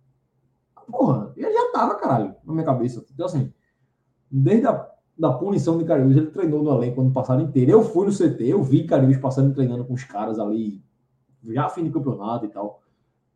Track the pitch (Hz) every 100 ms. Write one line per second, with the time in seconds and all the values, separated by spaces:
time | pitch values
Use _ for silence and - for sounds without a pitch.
0 | _ _ _ _ _ _ _ _ - -
1 | 208 170 202 - 320 440 494 247 226 392
2 | 285 127 98 - 156 160 151 120 120 123
3 | - 135 180 156 113 - _ _ _ _
4 | _ _ _ 135 143 220 254 - - -
5 | _ - 156 135 196 180 147 165 165 151
6 | 135 139 156 190 175 151 151 131 123 -
7 | 131 - - 131 160 135 127 214 214 170
8 | 196 - 160 - 117 196 135 151 165 147
9 | 131 131 135 135 139 139 123 123 127 123
10 | - 101 110 110 104 110 107 98 - _
11 | _ _ _ _ 110 120 147 - 160 151
12 | 135 101 104 117 107 - 104 - _ _
13 | _ _ _